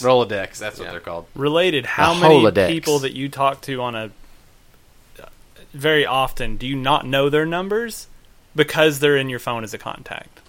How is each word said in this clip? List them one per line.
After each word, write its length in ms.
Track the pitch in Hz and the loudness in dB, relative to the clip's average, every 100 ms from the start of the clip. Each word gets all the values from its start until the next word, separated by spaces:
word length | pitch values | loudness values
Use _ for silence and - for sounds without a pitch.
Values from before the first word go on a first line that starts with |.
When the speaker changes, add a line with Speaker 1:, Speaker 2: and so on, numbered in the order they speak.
Speaker 1:
Rolodex, 560 | 123 127 113 101 95 - | 2 4 2 -4 -8 -10
that's 180 | 107 - | -12 -12
what 60 | 90 | -14
Speaker 2:
Yeah. 60 | |
Speaker 1:
they're 80 | 87 | -14
called. 240 | 90 85 - - | -12 -14 -14 -6
Speaker 3:
Related, 500 | 143 160 185 147 120 | -2 0 2 0 -4
how 280 | - 160 | 0 2
Speaker 2:
The 80 | 175 | 4
Speaker 3:
many 220 | 160 147 | 8 8
Speaker 2:
Holodex. 240 | 110 95 92 | 8 4 2
Speaker 3:
people 300 | 165 156 147 | 0 0 0
that 140 | 135 | 0
you 140 | 127 139 | -6 -8
talk 340 | 135 139 139 | -2 -2 -2
to 180 | - 131 | -8 -6
on 140 | 123 113 | -6 -8
a, 160 | 110 - - - - _ _ _ _ _ _ - - - - - - | -10 -14 -20 -20 -20 _ _ _ _ _ _ -20 -20 -20 -20 -20 -20
very 320 | 147 151 156 135 | -4 2 2 2
often 520 | 131 131 - 117 110 | 0 -2 -2 -4 -4
do 80 | 127 | -4
you 100 | 139 | -4
not 300 | 131 151 107 | 0 0 0
know 240 | 139 143 | 0 2
their 160 | 151 160 | 2 0
numbers 600 | 170 190 208 233 - - - - _ _ - | -4 -4 -4 -4 -10 -18 -20 -20 _ _ -2
because 440 | - 165 156 139 | 0 4 2 4
they're 180 | 147 139 | 2 2
in 120 | 131 | 0
your 100 | 123 | -6
phone 240 | - 117 | -6 -6
as 100 | 110 | -8
a 40 | 107 | -12
contact? 600 | 113 - - - - - | -12 -14 -14 -14 -16 -20